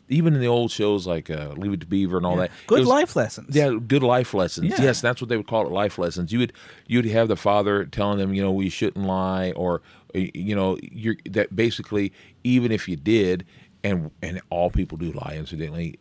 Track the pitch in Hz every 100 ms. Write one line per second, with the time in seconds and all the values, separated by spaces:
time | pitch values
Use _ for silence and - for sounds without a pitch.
0 | _ 147 165 143 120 120 117 - 104 104
1 | 90 82 - 78 73 71 101 98 82 98
2 | 95 90 90 90 90 - - 208 131 285
3 | 349 151 107 - - 147 143 113 117 139
4 | 123 127 123 101 87 - 170 - 135 117
5 | 120 127 117 113 101 113 76 92 101 -
6 | 87 90 82 117 120 - - - - 120
7 | 113 113 113 95 101 104 101 101 90 -
8 | 101 101 98 98 98 95 95 - 104 -
9 | 98 92 95 95 92 - 90 85 - -
10 | - 95 92 - 98 104 95 92 - 117
11 | 110 101 - 104 104 95 117 110 - 104
12 | 98 - - _ 123 127 117 110 - 80
13 | 76 113 92 90 - - - _ 101 92
14 | 76 - 87 90 - 87 90 - 90 80
15 | 85 - 69 78 78 80 78 82 85 -